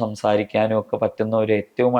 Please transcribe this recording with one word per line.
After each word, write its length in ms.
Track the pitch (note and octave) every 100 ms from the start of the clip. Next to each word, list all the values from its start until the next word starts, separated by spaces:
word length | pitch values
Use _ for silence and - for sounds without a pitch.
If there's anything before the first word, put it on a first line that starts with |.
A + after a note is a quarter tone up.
സംസാരിക്കാനും 760 | A2+ G#2+ A2 G#2 G#2 A2 A2 A2
ഒക്കെ 140 | G#2 A2
പറ്റുന്ന 320 | A2 - A2 A2
ഒരു 80 | G#2+ G#2
ഏറ്റവും 340 | G2+ - B2